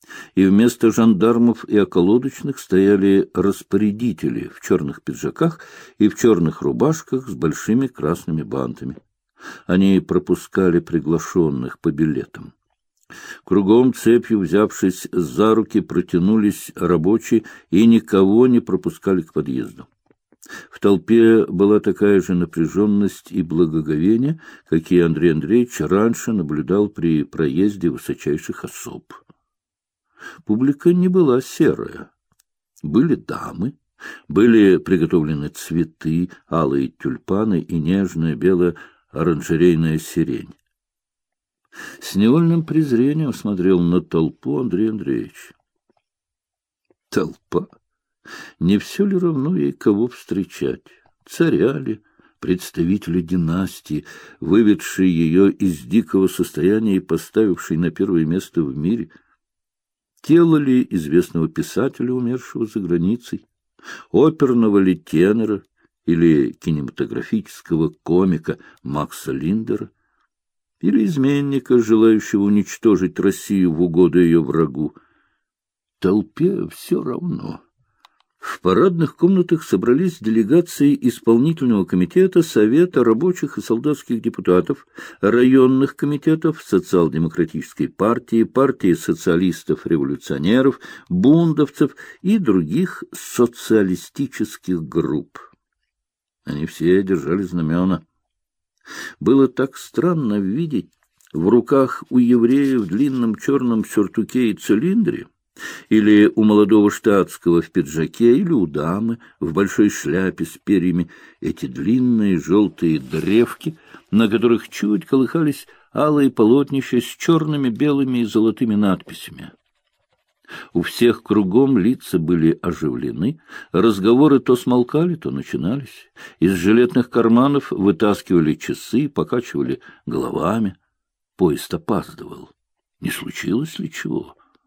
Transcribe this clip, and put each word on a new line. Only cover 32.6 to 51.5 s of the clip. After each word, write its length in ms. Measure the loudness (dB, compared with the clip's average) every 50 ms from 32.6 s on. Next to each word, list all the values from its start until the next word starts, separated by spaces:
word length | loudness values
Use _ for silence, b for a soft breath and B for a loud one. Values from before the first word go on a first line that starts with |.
| _ _ _ _ -8
Были 320 | -2 0 0 0 0 -2
дамы, 600 | -4 -6 -8 -12 -12 -12 -12 -8 -8 -8 -8 -8 _ _ _ _ B B B B B B -4
были 500 | 2 4 6 6 8 8 8 6 6 4
приготовлены 720 | 2 0 0 0 2 2 2 0 0 0 -2 -4 -6 -8
цветы, 840 | -10 -12 -10 -4 -2 -2 -2 -4 -6 _ -6 -4 -2 -2 -2 -4 B B B _
алые 380 | -2 -2 0 0 0 -2 -2 -4
тюльпаны 720 | -6 _ -8 -8 -8 -8 -6 -4 -2 -2 0 0 -2 -2
и 180 | -4 -4 -6 -4
нежная 560 | -2 0 0 0 0 -2 -4 -4 -4 -4 -4
белая 400 | -2 0 0 2 2 2 0 -2 B B B B B B _
оранжерейная 880 | -8 -4 -2 -2 -2 -2 -2 -4 0 2 4 4 4 2 0 0 -2 -4
сирень. 560 | -6 -6 -4 -4 -4 -4 -4 -8 -10 -14 -20 _ _ _ _ _ _ _ _ _ _ _ _ _ _ _ _ _ _ _ _ _ _ B B B B B B B
С 160 | -14 -6 -2
невольным 480 | 2 2 4 4 4 2 2 2 0 -2
презрением 680 | -2 -2 -2 0 2 2 2 2 0 0 -2 -4 -4 -6
смотрел 480 | -6 -6 -6 -4 0 2 2 2 2
на 200 | 2 2 0 0
толпу 580 | -2 -2 -2 -2 -2 -2 -4 _ -8 -6 -4 -4
Андрей 320 | -4 -4 -2 -2 -2 -2
Андреевич. 600 | -4 -6 -6 -6 -6 -6 -6 -10 -14 -20 -20 -20 _ _ _ _ _ _ _ _ _ _ _ _ _ _ _ _ _ _ _ _ _ _ _ _ _ _ _ _ _ _ _ _
Толпа. 600 | -4 -4 -4 -4 -6 -14 _ _ -6 -6 -6 -8 _ _ _ _ _ _ _ _ _ _ B B B B B B B -4
Не 180 | 0 0 0 0
все 280 | -2 -4 -4 -2 -2
ли 100 | 0 0
равно 400 | 0 -2 -2 -2 -2 -4 -4 -2
ей, 160 | -2 -2 -4 -4
кого 360 | -2 0 0 2 2 0 -4
встречать? 760 | -6 -10 -12 -8 -6 -6 -6 -6 -8 -8 -6 -6 -6 -8 _ _ _ _ _ _ _ _ _
Царя 540 | _ -4 -2 0 0